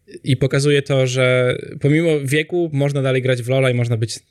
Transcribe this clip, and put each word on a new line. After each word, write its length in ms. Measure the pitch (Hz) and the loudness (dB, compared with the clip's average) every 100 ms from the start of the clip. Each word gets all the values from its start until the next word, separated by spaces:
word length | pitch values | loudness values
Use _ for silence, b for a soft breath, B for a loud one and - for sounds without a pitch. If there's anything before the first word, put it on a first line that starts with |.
| _ - | _ -10
I 120 | - 127 | -4 0
pokazuje 460 | 131 139 147 143 | 0 0 2 2
to, 240 | 139 135 131 | 2 0 0
że 500 | 127 127 127 123 - - 147 | 2 2 2 0 -2 -8 -2
pomimo 400 | 139 156 170 151 | 2 2 2 0
wieku 460 | 135 151 151 175 170 | 0 -2 0 -2 -2
można 300 | 139 143 139 | 0 0 0
dalej 200 | 131 131 | 0 0
grać 200 | 127 127 | 0 -2
w 60 | 117 | 0
lola 220 | 135 131 | 0 2
i 40 | |
można 220 | 123 117 113 | 0 0 -2
być 220 | 113 - - | -4 -6 -16